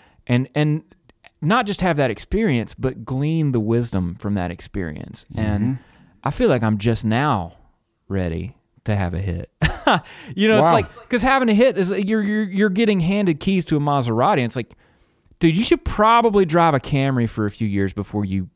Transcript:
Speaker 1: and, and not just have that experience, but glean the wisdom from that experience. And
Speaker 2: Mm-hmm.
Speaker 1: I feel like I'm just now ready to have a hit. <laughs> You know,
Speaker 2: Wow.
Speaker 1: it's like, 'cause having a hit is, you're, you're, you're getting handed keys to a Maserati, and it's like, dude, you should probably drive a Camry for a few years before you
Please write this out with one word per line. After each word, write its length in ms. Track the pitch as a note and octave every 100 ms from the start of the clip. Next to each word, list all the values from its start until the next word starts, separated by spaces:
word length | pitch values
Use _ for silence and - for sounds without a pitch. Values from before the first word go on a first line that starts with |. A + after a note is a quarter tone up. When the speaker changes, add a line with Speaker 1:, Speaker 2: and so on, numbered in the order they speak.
| _ _ -
Speaker 1:
and, 200 | B2 C3+ D3
and 280 | D3+ D3+ - _ _ _ - _
not 240 | D3+ A#3+ G#3
just 160 | F#3
have 160 | F3+ D3
that 140 | C3
experience, 600 | G#2 - G3+ A3 A#2+ G2+ -
but 280 | B2+ C3 A2+
glean 460 | C3 D3+ E3 D3
the 60 | B2
wisdom 560 | G#2+ A#2 A#2+ F#2+ F2 -
from 200 | G2+ G2+
that 160 | F2
experience. 720 | E2+ - G2+ E2 D2+ - - - A2+
And 280 | G#2+ G#2
Speaker 2:
Mm-hmm. 200 | A#2+ C3 - _ _ _
Speaker 1:
I 60 | C#3
feel 200 | - A#3
like 120 | B2
I'm 160 | A2 G#2+
just 260 | A#2 A2
now 540 | G#2+ A#2 D3 G#2+ E2+ - _ _ _ _ -
ready 480 | G2 F2 E2 F2 - _ _
to 120 | - G2+
have 180 | F2+ F2
a 40 |
hit. 320 | G2 E2+ - -
<laughs> 400 | D3+ - - F#3+ - - - F#3+
You 120 | G#3+
know, 140 | A3
Speaker 2:
Wow. 160 | E3+ D3+
Speaker 1:
it's 180 | - -
like, 140 | -
'cause 140 | A#3+
having 260 | B3+ C4+ A#3
a 60 | G#3
hit 200 | B3+ G3
is, 140 | F3+
you're, 320 | G3 G3+ A3
you're, 220 | G3+ G#3+
you're 260 | G3+ F#3+ G#3+
getting 300 | F#3 A3 F#3+
handed 400 | E3 G3+ F#3+ D3
keys 260 | G3 F#3+ -
to 100 | D3+
a 20 |
Maserati, 540 | D3 C#3+ A#2+ A2+ D3+ E3
and 80 | A#2
it's 100 | B2+
like, 180 | A2+ - _ _ _ _ _ -
dude, 180 | E3 E3
you 60 |
should 200 | B3 E4+
probably 600 | - - A3 A#3 A3+ G3+ F3
drive 300 | E3+ E3+ C3+
a 40 |
Camry 480 | - C#3 C3+ B2+ A2+
for 200 | - G#2
a 40 |
few 160 | - G#2+
years 240 | G2 G2
before 300 | G#2 G2 G#2
you 240 | G2 F#2+ F2+